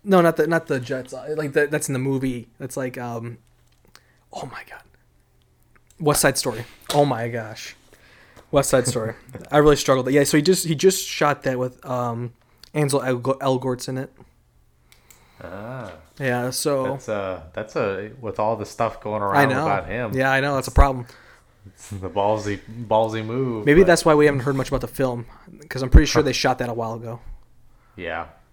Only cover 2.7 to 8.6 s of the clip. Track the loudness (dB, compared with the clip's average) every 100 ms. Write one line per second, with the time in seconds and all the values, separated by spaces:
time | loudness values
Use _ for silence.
2.7 | -8 -8 -8 -10 -8 -10 -16 _ _ _
3.7 | _ _ -20 _ _ _ -16 -14 -16 -18
4.7 | -20 _ _ _ _ _ _ _ _ _
5.7 | _ _ _ 0 2 2 0 -6 -8 -12
6.7 | -20 -2 2 2 0 -4 -6 -10 -14 -16
7.7 | -20 _ _ _ _ _ -20 _ 0